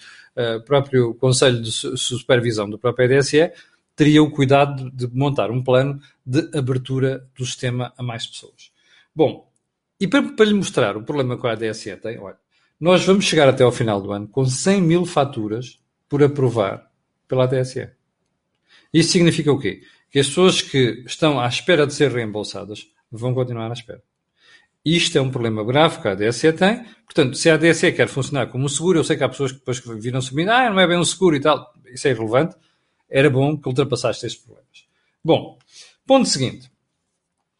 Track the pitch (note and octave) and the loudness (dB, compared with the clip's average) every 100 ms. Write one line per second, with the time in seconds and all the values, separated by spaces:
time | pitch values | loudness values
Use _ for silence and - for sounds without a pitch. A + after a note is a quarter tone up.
0 | - - _ - A#2 A2+ - C#3+ C3+ C3 | -20 -20 _ -6 -4 -4 0 0 2 2
1 | A#2+ A#2 C3 B2+ C3+ A#2+ A2+ - C#3 B2+ | 0 0 0 4 4 2 -2 -8 -8 -6
2 | - B2 - B2 A#2 G#2+ G#2 G#2 B2 A#2+ | -6 -8 0 0 2 -2 -4 -4 -4 0
3 | B2 C3+ C3+ D3 F3 - _ _ _ - | 2 2 2 2 0 -2 _ _ _ 0
4 | D3 D3+ D3+ D3+ C3+ C#3 C#3+ C3+ B2+ C3 | 4 6 4 2 2 4 2 -2 -10 -10
5 | B2 B2+ C#3+ B2 G2+ B2 B2+ B2+ C#3 C#3+ | -8 -2 -2 0 -2 -4 2 2 2 -4
6 | - _ B2+ C3 - D3+ B2+ B2+ B2+ C3 | -14 _ -4 -4 -2 -4 -4 -4 -4 -2
7 | C3 C3+ - - B2+ - B2+ B2 B2 - | -2 -4 -12 -12 -10 -6 -6 -6 -8 -10
8 | B2 A2+ - - - _ - _ _ _ | -10 -10 -12 -16 -20 _ -20 _ _ _
9 | _ D3+ C3+ - _ _ _ _ _ _ | _ -2 -2 -2 _ _ _ _ _ _
10 | F3 C#4+ - - G#3+ G#3 E3+ - A2 G#2 | -2 0 0 0 2 2 0 0 -2 -2
11 | B2 D3+ B2 B2 A#2+ A2 A2+ G#2+ G#2+ F#2 | -6 -4 -2 -2 -4 -4 -4 -6 -10 -12
12 | A2 A#2 F#2+ - _ _ _ _ D#3+ F3+ | -12 -12 -16 -20 _ _ _ _ 2 2
13 | F3+ G3 - D#3 C3+ B2+ B2 A#2 A2+ G2+ | 4 2 2 4 4 6 2 2 -2 -2
14 | G2 G#2 G#2 - C3 C3 F#3 G3 E3 F3 | -4 -8 -6 -2 -2 0 0 2 4 2
15 | F3 - C3+ A#2 G#2+ A2 B2+ - _ _ | 2 0 -2 -2 -6 -6 -10 -18 _ _
16 | _ C#3+ C#3+ C#3+ B2+ A2 G2 G#2+ - _ | _ 2 2 4 0 2 -2 -4 -14 _
17 | _ _ _ B2+ B2+ C3 B2+ B2 G#2+ _ | _ _ _ 0 2 0 -2 -6 -12 _
18 | _ _ _ _ _ _ _ _ _ D#3 | _ _ _ _ _ _ _ _ _ 0
19 | D#3+ F#3+ E3+ D#3+ D3 C3 G2 F2+ _ _ | 2 4 4 2 0 0 -2 -8 _ _
20 | _ C#3 C#3 - F3+ E3 - C#3 B2 - | _ -2 0 2 2 2 -2 0 0 -2
21 | - - D#3 C#3 B2 - - E3 C#3+ C#3 | -12 -2 0 0 -2 -4 0 2 2 0
22 | C#3+ C#3+ A2 G#2 G2+ G2 F#2+ G#2 - _ | 0 0 -6 -8 -10 -12 -14 -16 -18 _
23 | _ A2 B2 B2+ B2 A#2 A2+ A#2 - - | _ -10 -6 -4 -4 -6 -8 -10 -14 -20
24 | _ _ _ _ _ _ _ _ D3 E3+ | _ _ _ _ _ _ _ _ -2 0
25 | - D3+ C3 B2+ A#2 A2 G#2+ C3+ D#3+ - | 2 0 0 -2 -2 -2 0 2 2 2
26 | A2 F#2+ G#2+ A#2+ D#3+ D#3+ F#3 A#3 - _ | -4 0 -2 2 0 2 0 0 -8 _
27 | _ - C3 - E3 D#3 E3 E3 F3 B2+ | _ 0 0 2 2 4 4 4 2 2
28 | A2+ C#3 B2 C#3 A2 B2+ C#3 - E3+ E3 | 0 0 -4 -4 -4 -4 -4 -2 0 2
29 | C#3+ D#3 C3+ - C3+ C3+ - B2 A#2+ A2+ | 2 0 -2 -2 -6 -6 -8 -8 -8 -10
30 | A#2 C3 B2+ C3+ F#3 A#3+ B3+ F#3+ F3+ F3 | -6 -6 -4 -4 0 0 2 2 2 2
31 | D#3+ - F#3 D3 D#3 C3+ - _ _ B2+ | 0 0 2 2 2 0 -4 _ _ -4
32 | C#3+ A#2 A2 B2 E3+ - _ _ _ _ | -2 0 0 0 0 -4 _ _ _ _
33 | _ C3+ C#3+ B2+ C#3 D3+ C3+ B2+ C3+ A#2 | _ 2 2 2 0 -2 -4 -2 -2 -2
34 | A#2 G2+ A2+ - _ G#2+ _ _ _ _ | -4 -4 -8 -12 _ -20 _ _ _ _
35 | _ _ D#3+ C#3+ - - _ - - _ | _ _ 0 0 0 -14 _ -20 -20 _
36 | - C4+ A3 C#3+ A#2+ F#2 - _ _ _ | 2 2 2 0 -4 -6 -18 _ _ _
37 | _ _ _ _ _ _ | _ _ _ _ _ _